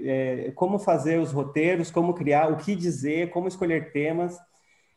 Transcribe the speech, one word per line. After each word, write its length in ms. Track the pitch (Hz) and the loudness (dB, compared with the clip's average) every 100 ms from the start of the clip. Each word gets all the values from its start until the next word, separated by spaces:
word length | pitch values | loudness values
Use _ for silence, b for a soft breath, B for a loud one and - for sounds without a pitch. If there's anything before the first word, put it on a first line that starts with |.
| 131 | -2
é, 420 | 131 131 127 - | 0 0 -2 -4
como 260 | - 180 202 | 0 0 0
fazer 400 | 196 165 143 165 | 2 2 2 2
os 120 | 151 | 0
roteiros, 580 | 139 139 156 165 180 165 | -2 -2 2 2 2 0
como 220 | 170 170 | 0 0
criar, 340 | 175 139 147 160 | 0 2 4 4
o 60 | 156 | 2
que 180 | 196 190 | -2 -2
dizer, 560 | 175 135 143 160 170 | -2 -2 -2 -2 -2
como 160 | 175 185 | -2 -4
escolher 440 | 180 175 160 156 | -2 0 0 -2
temas, 460 | 143 151 165 175 175 - _ _ _ _ | -2 -2 0 -2 -6 -20 _ _ _ _